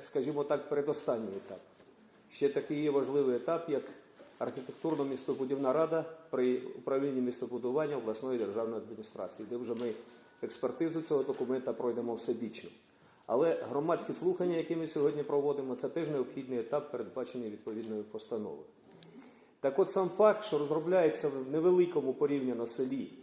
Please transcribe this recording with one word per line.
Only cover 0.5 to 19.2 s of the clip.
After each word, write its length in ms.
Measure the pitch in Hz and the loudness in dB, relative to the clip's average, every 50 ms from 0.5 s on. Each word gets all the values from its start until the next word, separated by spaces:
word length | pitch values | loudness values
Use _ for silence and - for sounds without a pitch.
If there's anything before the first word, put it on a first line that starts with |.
| 147 139 - - | 0 0 0 0
передостанній 680 | 143 143 143 151 143 - - - 127 113 110 98 95 | 0 0 0 0 -2 -2 0 0 0 0 -2 -4 -6
етап. 220 | 95 - - 98 90 - - - - - - - - - - - - - - | -8 -10 -10 -14 -14 -16 -20 -20 -20 -20 -20 -20 -20 -20 -20 -20 -20 -20 -20
Ще 180 | - - 143 139 | -2 0 2 2
такий 340 | 143 147 143 - 151 147 151 | 2 0 -2 -2 -2 0 2
є 80 | 151 | 2
важливий 460 | 139 139 131 123 139 143 139 127 123 | 4 4 2 4 2 4 4 4 2
етап, 340 | 120 120 165 165 160 - 156 | 2 2 0 -2 -2 0 0
як 120 | 143 127 - - - - - - - - - - - - | -2 -2 -2 -4 -10 -18 -20 -20 -20 -20 -20 -20 -8 -6
архітектурно-містобудівна 1300 | 120 123 123 135 127 - 127 - - 165 156 143 139 139 131 127 - - 131 127 135 131 139 135 139 131 131 | -6 -4 -4 -6 -8 -10 -8 -4 -2 0 0 0 0 -2 -2 -4 -4 -4 -2 -2 0 0 0 2 2 4 4
рада 320 | 156 160 156 165 160 151 - - - - - | 4 4 4 2 0 -2 -2 -8 -14 -10 -4
при 260 | - 127 123 127 127 - | 0 2 4 4 2 2
управлінні 640 | - - - - - 131 135 135 139 143 131 131 | -2 -6 -10 -8 -2 0 0 2 2 2 0 0
містобудування 760 | 127 123 120 - 131 110 123 120 117 120 127 156 156 143 147 | 0 0 0 -2 -4 -6 -4 -4 -2 0 0 2 0 0 0
обласної 420 | 127 113 110 110 - 131 131 131 120 | -2 -2 -2 -4 -4 -2 -2 -2 0
державної 440 | 107 98 101 113 113 113 113 107 - | 0 0 0 -2 -2 -2 -2 -6 -8
адміністрації, 680 | - 113 107 107 - - - 95 90 - - 110 98 | -8 -10 -12 -12 -12 -8 -8 -8 -8 -8 -10 -10 -8
де 60 | 120 | -6
вже 180 | 123 123 110 117 | -6 -4 -4 -4
ми 180 | 113 123 117 107 - - - - - - - - - - | -2 -2 -4 -4 -6 -10 -16 -20 -20 -20 -20 -12 -10 -8
експертизу 600 | 110 - - - 123 - - 165 165 156 165 156 | -8 -6 -4 -4 -4 -2 -2 -2 -2 -2 -2 -2
цього 200 | - 156 139 135 | 0 0 0 2
документа 500 | 139 127 - 131 120 131 131 127 131 110 | 0 -2 -2 -2 -2 -2 -2 -2 -4 -4
пройдемо 420 | - 123 123 113 117 117 117 113 | -2 -2 -2 0 0 -2 -2 -4
всебічно. 560 | 110 - - 120 110 117 104 - - - 87 - - _ _ _ _ - - - - _ | -4 -2 -2 -2 -2 -4 -6 -6 -10 -12 -14 -16 -20 _ _ _ _ -20 -20 -20 -16 _
Але 300 | - - 131 160 165 156 - - 110 | 0 2 4 4 4 2 2 -2 -2
громадські 420 | 123 143 151 170 165 - - - 139 | -2 0 2 2 2 0 0 -4 -6
слухання, 440 | - 160 180 180 185 180 180 170 | 0 0 0 2 2 2 0 2
які 200 | 165 160 - 175 | 0 0 0 -2
ми 100 | 165 160 | -2 -2
сьогодні 360 | 151 - 151 143 151 147 147 143 | -2 0 2 2 2 2 0 0
проводимо, 520 | 143 143 143 139 147 139 139 135 131 123 | 2 2 2 4 2 2 0 -2 -2 -4
це 140 | 123 - 131 | -2 -4 -2
теж 200 | - 170 160 151 | -2 -2 -2 0
необхідний 500 | 151 135 123 - - 139 127 127 127 120 | 0 0 -2 -2 -4 -6 -6 -2 -2 -2
етап, 340 | 110 - 143 147 147 - - | 0 0 0 -2 -2 -2 -4
передбачений 580 | 123 110 95 - 131 127 - - 127 117 107 | -6 -6 -6 -6 -6 -6 -6 -6 -6 -6 -6
відповідною 540 | 104 - - 117 107 110 113 110 110 107 104 | -8 -8 -8 -6 -6 -6 -6 -4 -4 -4 -6
постановою. 600 | 107 - 110 - - 120 110 107 92 73 73 76 - - - - - - - - - - - | -6 -8 -12 -8 -6 -6 -4 -4 -6 -8 -10 -14 -16 -20 -20 -20 -20 -20 -20 -20 -20 -20 -20